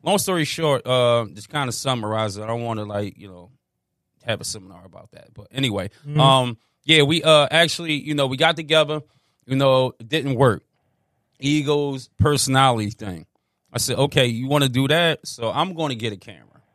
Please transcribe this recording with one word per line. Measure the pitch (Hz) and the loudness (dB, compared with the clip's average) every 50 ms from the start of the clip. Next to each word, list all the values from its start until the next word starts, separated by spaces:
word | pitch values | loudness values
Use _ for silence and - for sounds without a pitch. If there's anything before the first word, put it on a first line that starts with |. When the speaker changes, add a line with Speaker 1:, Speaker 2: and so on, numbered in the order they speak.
| - | 0
Speaker 1:
Long | 156 202 196 | 0 0 0
story | - - 185 170 151 | 0 0 0 0 -2
short, | - - - 165 151 139 120 - | -2 -2 -2 0 0 0 0 0
uh, | 123 127 127 123 120 120 117 113 101 76 | 0 2 4 4 4 4 2 0 -4 -12
just | 104 101 - | -18 -18 -8
kinda | - 147 139 123 | -6 -6 -4 -4
summarize | 110 - - 139 127 120 107 107 107 110 110 107 95 | -6 -4 -4 -4 -2 -2 -4 -4 -2 -2 -2 -4 -6
it. | 101 107 | -8 -8
I | |
don't | 110 117 117 120 | -6 -6 -6 -4
wanna, | 117 113 107 107 | -6 -6 -6 -8
like, | 104 104 104 104 98 - | -6 -6 -6 -6 -6 -10
you | - 92 | -16 -20
know, | 98 92 87 87 107 131 _ _ _ _ _ _ _ _ _ _ _ _ _ _ | -20 -20 -20 -20 -20 _ _ _ _ _ _ _ _ _ _ _ _ _ _ _
have | 117 110 - | -6 -6 -6
a | - | -6
seminar | - - 107 92 92 92 85 90 | -12 -12 -14 -16 -20 -20 -20 -20
about | 95 78 - - _ _ | -20 -20 -20 -20 _ _
that. | - - _ _ | -20 -20 _ _
But | - 104 _ | -20 -20 _
anyway, | - 135 135 123 101 95 92 104 _ _ _ | -6 -4 -2 -2 -2 -4 -6 -6 _ _ _
Speaker 2:
Mm-hmm. | 143 147 151 | -4 0 4
Speaker 1:
um, | 135 135 135 131 127 123 113 _ _ _ _ _ _ | 6 6 6 4 2 0 -6 _ _ _ _ _ _
yeah, | 143 160 156 143 | 4 6 6 6
we, | 139 165 165 | 4 2 2
uh, | 147 160 156 147 143 - | 4 6 6 6 6 4
actually, | 147 165 170 156 - - 170 160 151 | 2 2 2 2 0 -6 -6 -6 -6
you | 143 - 151 151 | -6 -4 -4 -2
know, | 143 139 | -2 -2
we | 131 135 | -2 0
got | 131 160 160 170 | 0 0 0 0
together. | 165 160 143 156 156 151 143 151 151 - _ _ _ _ _ _ _ _ | -2 -4 0 2 2 2 2 -2 -8 -8 _ _ _ _ _ _ _ _
You | - 131 | -4 -2
know, | 135 139 135 131 131 131 127 - _ | 0 2 4 4 2 2 0 -4 _
it | 113 110 | -10 -6
didn't | 151 160 127 139 131 | -4 -4 -2 -4 0
work. | 117 139 123 101 76 _ _ _ _ _ _ _ _ _ _ _ _ _ _ _ _ | 2 2 2 2 0 _ _ _ _ _ _ _ _ _ _ _ _ _ _ _ _
Egos, | 135 139 151 151 143 143 147 147 143 143 135 131 120 _ _ | -2 0 0 0 0 0 0 0 -2 -4 -6 -10 -12 _ _
personality | - - 151 147 131 - 135 131 131 135 135 120 110 107 104 | 0 0 0 2 0 -2 0 2 4 4 4 2 0 -4 -6
thing. | - _ 110 101 90 80 - _ _ _ _ _ _ _ _ _ | -8 _ -12 -12 -12 -14 -16 _ _ _ _ _ _ _ _ _
I | - | -6
said, | 123 - - 123 | -6 -4 -4 -2
"Okay, | - 139 147 - 151 127 | -2 -2 0 2 2 2
you | 120 113 113 127 | 2 0 -4 -4
wanna | 135 143 147 139 131 | 0 2 2 2 2
do | 120 127 135 | 0 0 0
that? | 131 151 170 175 165 151 - - | 2 0 2 2 0 -2 -4 -8
So | - - - 117 110 | -16 -10 -6 -6 -4
I'm | 87 135 165 190 180 | -2 -2 -4 -4 -4
gonna | 160 160 143 127 | -6 -6 -6 -4
get | 110 117 113 | -6 -6 -8
a | 104 | -8
camera." | 90 - 117 95 71 55 52 _ _ _ _ | -10 -16 -20 -20 -20 -20 _ _ _ _ _